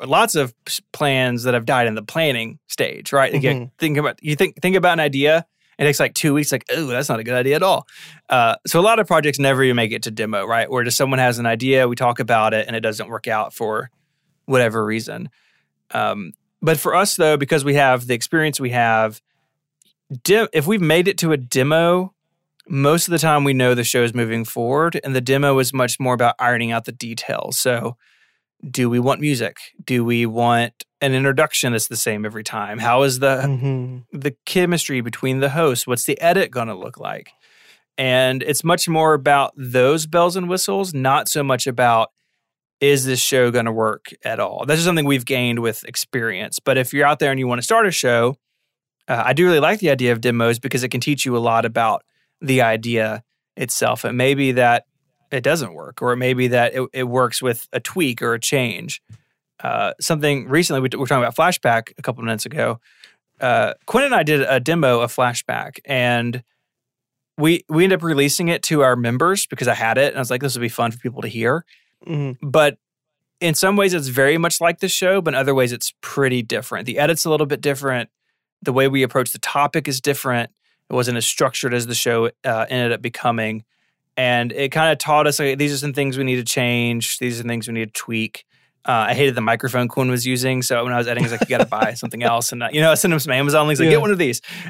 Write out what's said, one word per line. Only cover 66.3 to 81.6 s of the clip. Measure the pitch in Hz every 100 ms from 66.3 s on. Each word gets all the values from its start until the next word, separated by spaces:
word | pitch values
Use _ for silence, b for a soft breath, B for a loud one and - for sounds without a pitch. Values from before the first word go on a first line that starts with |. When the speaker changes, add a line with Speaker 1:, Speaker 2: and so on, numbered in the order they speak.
| 123 - _ _ _ _ _ _ _ _ -
Speaker 1:
we, | 151 170 -
we | 156
ended | 190 180
up |
releasing | 165 143 143 - 170
it | 170
to | - 151
our | 131 123
members | 120 127 170 196 -
because | 135 123
I |
had | 113 113 117
it, | 143
and | -
I |
was | 120
like, | 127
"This | 139
would | 123
be | 117
fun | - 117
for | 117
people | 127 123
to | 120
hear." | 113 113 156 b b b _ -
Speaker 2:
Mm-hmm. | 151 139 127 147
Speaker 1:
But | 156 147 139 _ _ _ _ _ -
in | 175
some | 156 190 202
ways, | 196
it's | 180 135
very | 123 135 165
much | 170 -
like | 170 170
the | 190
show, | - 185 196
but | 160
in | 131
other | 135
ways, | 135 123
it's | 120 - -
pretty | - - 135 127
different. | 110 113 - 98 120
The | 117
edit's | 151 165
a | 170
little | 151 143
bit | 139
different. | 147 139 139 123 113 _ _ _ _ _
The | -
way | 127 135
we | 135
approach | 127 - -
the | -
topic | - 143 143 165 147
is | 131
different. | 147 135 135 120 117 _ _ _ -
It |
wasn't | 123 123 120
as | -
structured | - 135 -